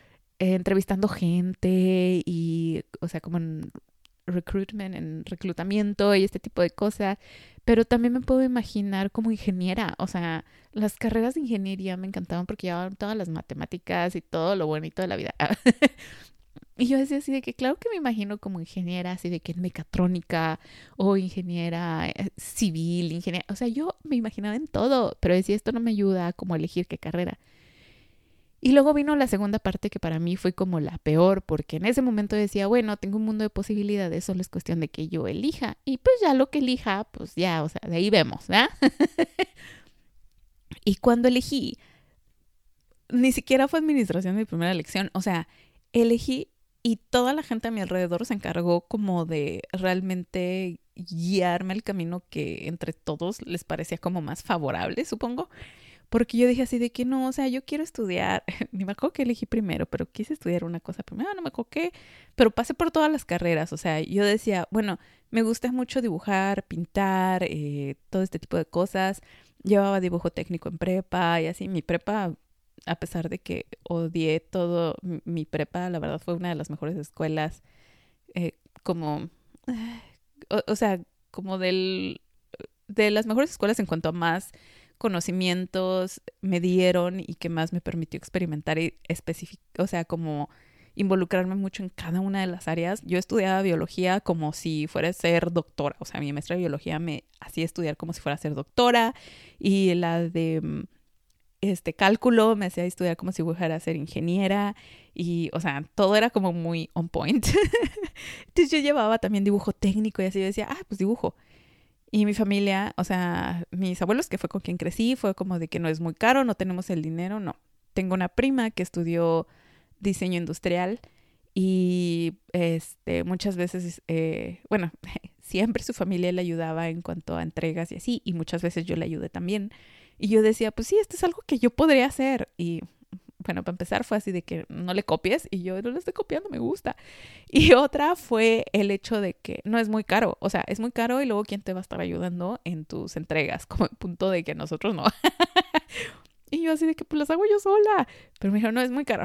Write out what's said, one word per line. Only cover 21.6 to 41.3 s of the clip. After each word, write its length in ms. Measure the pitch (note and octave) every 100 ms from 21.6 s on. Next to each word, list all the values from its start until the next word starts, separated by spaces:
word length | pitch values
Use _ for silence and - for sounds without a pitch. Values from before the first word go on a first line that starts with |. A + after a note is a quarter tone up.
| E3+ E3 F3 D#3+ -
eh, 220 | - G3 -
civil, 760 | - - G3+ D#3+ E3 F3 E3+
ingeniera, 340 | E3 F3+ F3 -
o 80 | G3+
sea, 100 | A#3+
yo 300 | A#3 E4 -
me 100 | D#4
imaginaba 400 | B3+ A3 - G#3
en 140 | A3 D#4
todo, 480 | G3 A#3+ C4 A3 -
pero 140 | E3+
decía, 220 | F3+ F#3+ G#3
"Esto 160 | -
no 80 | A#3
me 100 | A#3
ayuda 420 | G#3 G3 F#3 F3
como 220 | - F#3
a 20 | D#3+
elegir 300 | D#3+ - F3
qué 100 | E3
carrera". 420 | - E3+ F3 - _ _ _ _ - _ _ _ _ _ _ _
Y 120 | B3+
luego 220 | C#4 C#4
vino 200 | D4 C#4+ D4
la 100 | C4
segunda 300 | G3 G3+ G#3+
parte 320 | G3 - G#3
que 100 | -
para 180 | E3 D#3+
mí 160 | E3+ F#3
fue 160 | F#3
como 280 | - F#3 E3+
la 180 | D3+ E3
peor, 440 | - D#3 F#3 F#3+
porque 340 | - D#3 - D#3
en 100 | G3
ese 160 | B3
momento 340 | B3+ G#3+ G#3 G#3+
decía, 300 | G#3 G3+ G3
"Bueno, 280 | A#3+ A3 G#3
tengo 200 | G3 G#3
un 80 |
mundo 180 | A3 G#3+
de 60 | G#3+
posibilidades, 760 | - G3+ G#3 G3+ G#3 F3+ E3+
solo 160 | - F#3
es 80 | F#3
cuestión 320 | F3 - E3
de 80 | D#3
que 200 | - D#3+
yo 180 | E3+ A2
elija". 500 | D3 C4 - B3 -
Y 140 | - B3+
pues 180 | - B4+
ya 120 | F#4
lo 160 | C4 C4+
que 80 | D4
elija, 440 | B3+ B3+ A3 G3 A3
pues 220 | - - -
ya, 260 | F3+ E3
o 40 | D#3
sea, 120 | - -
de 80 | E3+
ahí 140 | G3+
vemos, 360 | G3+ B2 - -
¿verdad? 200 | F#3+ B3+ -
<laughs> 180 | C4 - D#4 - E4 - F#4+ - - - - _ _ - - _ _ _ _ -
Y 120 | - F#3+
cuando 320 | B3 A#3+
elegí, 480 | B3